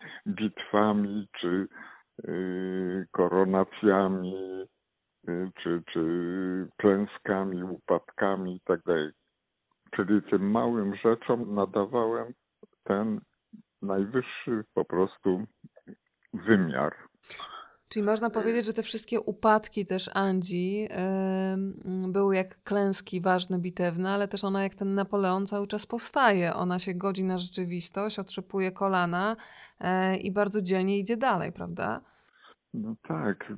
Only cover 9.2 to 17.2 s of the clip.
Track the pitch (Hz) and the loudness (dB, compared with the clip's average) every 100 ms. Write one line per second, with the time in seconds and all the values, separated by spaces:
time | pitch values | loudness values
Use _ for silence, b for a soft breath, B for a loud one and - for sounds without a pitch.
9.2 | _ _ _ _ _ _ _ - 92 104 | _ _ _ _ _ _ _ -2 2 2
10.2 | - 101 98 110 120 120 101 98 117 113 | 4 0 2 2 2 0 -2 0 2 2
11.2 | - 120 113 104 98 104 101 123 113 117 | 2 -2 0 0 0 0 0 0 0 -2
12.2 | 117 - _ _ - _ - 98 110 107 | -6 -12 _ _ -20 _ -2 0 0 -2
13.2 | - _ _ - - _ 98 95 101 127 | -8 _ _ -20 -20 _ -4 -2 0 -2
14.2 | 123 - - 117 104 - - 82 95 - | -4 -6 -4 -4 -4 -4 0 2 0 0
15.2 | 98 92 110 _ - _ - - _ _ | 0 0 -2 _ -20 _ -20 -20 _ _
16.2 | _ 95 95 110 87 65 76 - - _ | _ -2 6 6 6 2 0 -2 -14 _